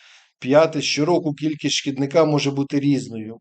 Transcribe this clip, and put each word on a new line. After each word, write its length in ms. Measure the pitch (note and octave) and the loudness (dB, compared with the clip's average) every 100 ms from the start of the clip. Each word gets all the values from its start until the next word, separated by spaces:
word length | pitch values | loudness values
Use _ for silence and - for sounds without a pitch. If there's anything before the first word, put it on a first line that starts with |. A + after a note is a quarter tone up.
| _ _ _ _ | _ _ _ _
П'яте, 420 | B2+ C#3+ D#3+ D#3 | 2 4 4 2
щороку 520 | - C#3 D3+ F3 D#3 | -4 -2 0 0 -2
кількість 400 | D3 D#3 D3+ C#3+ | -4 -6 -4 -4
шкідника 500 | - D3 C3 C#3 E3+ | -4 -4 -4 0 2
може 260 | D#3 D3 C#3 | 4 2 0
бути 300 | C#3 C#3 C#3+ | -2 -2 -2
різною. 560 | C#3 C3+ A2 A2+ G#2+ A#2 | 0 0 -2 -10 -12 -12